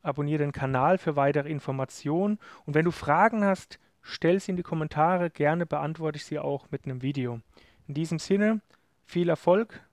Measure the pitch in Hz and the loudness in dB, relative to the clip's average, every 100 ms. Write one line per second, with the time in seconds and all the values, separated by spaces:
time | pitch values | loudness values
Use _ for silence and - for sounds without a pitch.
0 | - 143 147 151 143 - 135 131 143 185 | -6 -4 -2 0 -2 -2 -2 2 2 2
1 | - 143 139 147 143 147 - 135 131 - | 0 2 2 2 -2 -6 -6 -6 -6 -6
2 | 143 160 202 208 - - - 147 170 165 | -4 0 0 -2 -8 -16 0 2 2 0
3 | - 156 214 226 202 190 - - _ _ | 2 4 4 4 2 0 -4 -20 _ _
4 | - - 160 190 - 180 - 160 156 151 | -16 -2 2 2 0 -6 -4 -4 -4 2
5 | 160 185 175 - 147 170 170 147 147 160 | 2 2 -2 0 2 2 -2 -2 -4 -4
6 | 160 147 - 151 143 143 - 139 - 127 | -6 -6 -8 -6 -4 -6 -6 -8 -8 -4
7 | 131 139 123 120 - - _ _ - 143 | -4 -2 -4 -6 -12 -20 _ _ -10 -6
8 | 160 160 - 196 208 220 _ _ _ _ | -4 -4 0 2 2 0 _ _ _ _
9 | _ 175 175 160 - 185 233 - _ | _ 0 0 2 4 4 2 -8 _